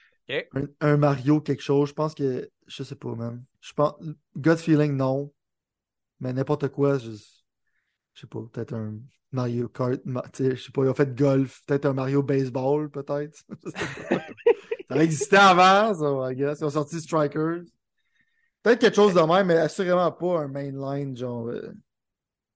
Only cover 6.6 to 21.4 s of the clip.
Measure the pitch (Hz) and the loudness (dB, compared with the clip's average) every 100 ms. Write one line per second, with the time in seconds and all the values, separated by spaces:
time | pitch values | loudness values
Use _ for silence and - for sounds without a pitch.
6.6 | 139 - 139 139 113 107 - _ _ _ | -2 0 0 0 -4 -14 -18 _ _ _
7.6 | _ _ _ _ _ _ - 113 113 - | _ _ _ _ _ _ -14 -14 -12 -12
8.6 | 113 117 107 107 131 _ _ 131 123 120 | -10 -8 -8 -12 -16 _ _ -6 -4 -4
9.6 | 117 - 127 131 - 123 - - 131 127 | -6 -4 -4 -4 -6 -8 -8 -4 -2 -2
10.6 | - - 131 131 143 120 143 135 131 - | -6 -2 0 2 0 2 2 2 0 -4
11.6 | - 143 143 135 131 139 139 135 131 123 | -4 -2 0 -2 0 0 0 0 -2 -2
12.6 | 131 147 151 143 135 143 147 - - - | 0 -2 -2 -10 -8 -6 -8 -14 -20 -18
13.6 | - - 143 - - - 784 - - - | -14 -10 -8 -8 -4 -4 -4 -2 0 0
14.6 | - 466 - 135 165 147 208 196 196 180 | -2 -12 -4 2 2 2 4 6 8 8
15.6 | 185 196 220 180 147 139 131 127 139 147 | 8 6 4 0 -2 -2 -2 -2 -4 -2
16.6 | 156 143 147 170 160 160 147 156 160 170 | -4 -4 -4 -8 -4 0 0 -2 -4 -4
17.6 | 175 _ _ _ _ _ _ _ _ _ | -10 _ _ _ _ _ _ _ _ _
18.6 | 208 226 220 180 208 175 160 180 190 165 | 0 4 4 6 6 6 4 4 4 2
19.6 | 156 - 180 180 175 - 175 175 143 139 | 2 -2 0 2 0 -2 -2 -2 -4 -8
20.6 | 139 135 135 143 139 123 123 120 | -8 -8 -6 -6 -6 -8 -8 -8